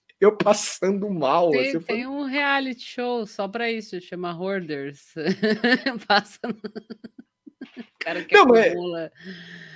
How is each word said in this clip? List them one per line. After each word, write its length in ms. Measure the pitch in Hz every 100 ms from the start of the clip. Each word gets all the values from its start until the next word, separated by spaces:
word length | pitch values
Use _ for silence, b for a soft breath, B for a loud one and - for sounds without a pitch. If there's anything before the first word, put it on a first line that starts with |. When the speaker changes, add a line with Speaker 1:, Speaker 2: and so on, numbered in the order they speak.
Speaker 1:
<laughs> 180 | _ _
eu 140 | 202 208
passando 720 | 202 208 - - 185 196 208
mal, 400 | 180 135 160 175
Speaker 2:
Tem, 100 | 139
Speaker 1:
assim, 80 | 131 208
eu 40 |
Speaker 2:
tem 40 | 170 220
Speaker 1:
falei 20 | 254
Speaker 2:
um 160 | 285 277
reality 580 | 277 285 277 262 240 -
show 400 | - 247 240 214
só 220 | - 196
pra 240 | 226 233
isso, 280 | 226 214 180
chama 300 | - 175 180 170
Hoarders. 760 | 190 196 165 143 139 143 - 160
<laughs> 920 | 156 190 214 214 240 254 277 233 -
Passa 320 | 208 214 -
no, 100 | 247 220
o 1300 | 214 214 - 220 226 - - _ - _ - - - _
cara 240 | 160 170
que 120 | - 403
Speaker 1:
Não, 100 | 294
mas 220 | 226 185
Speaker 2:
acumula 440 | 175 175 165 160 B 175 180 170 170 B